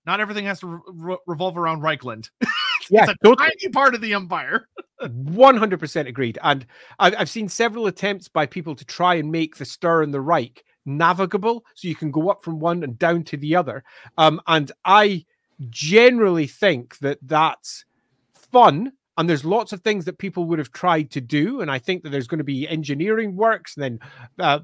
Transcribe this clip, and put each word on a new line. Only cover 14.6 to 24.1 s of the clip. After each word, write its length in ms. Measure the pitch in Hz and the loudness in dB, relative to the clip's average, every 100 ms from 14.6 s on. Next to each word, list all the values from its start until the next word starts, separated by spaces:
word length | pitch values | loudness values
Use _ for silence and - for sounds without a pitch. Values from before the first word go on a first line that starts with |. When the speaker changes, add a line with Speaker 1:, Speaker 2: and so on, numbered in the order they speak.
| 139 - | 0 -4
Speaker 2:
I 420 | 180 208 214 185 - _ _ - 123 | 4 6 6 0 -8 _ _ -16 -14
generally 800 | 113 151 214 247 240 202 170 139 | -10 2 6 6 6 2 2 -2
think 500 | - 202 127 120 - | 0 0 0 -6 -6
that 180 | 139 143 | -6 -6
that's 600 | 135 156 160 - - - - _ _ _ _ _ _ | -2 0 0 -2 -12 -18 -20 _ _ _ _ _ _
fun. 400 | 247 214 147 262 - _ - | 6 8 6 -4 -10 _ -2
And 120 | 165 | 0
there's 160 | 147 156 | 0 0
lots 260 | 226 208 | -2 -2
of 80 | 196 | -6
things 240 | 220 208 151 | -4 -4 -6
that 120 | - | -10
people 260 | 196 180 | -8 -6
would 160 | 165 160 | -4 -4
have 140 | 135 | -6
tried 360 | - 180 160 143 | -4 0 0 -2
to 100 | 143 | -8
do. 400 | 120 147 185 269 | -4 -2 -2 -4
And 100 | 147 | -6
I 80 | 131 | -6
think 240 | - 180 | -4 -8
that 60 | 156 | -6
there's 180 | 139 120 | -8 -6
gonna 160 | 160 | -6
be 240 | 143 135 151 | -6 -6 -6
engineering 720 | 160 143 143 202 220 214 185 | -6 -6 -4 -2 -2 -4 0
works 400 | 226 214 - 147 | 0 0 -8 -10
and 60 | |
then, 160 | 135 117 - | -8 -8 -16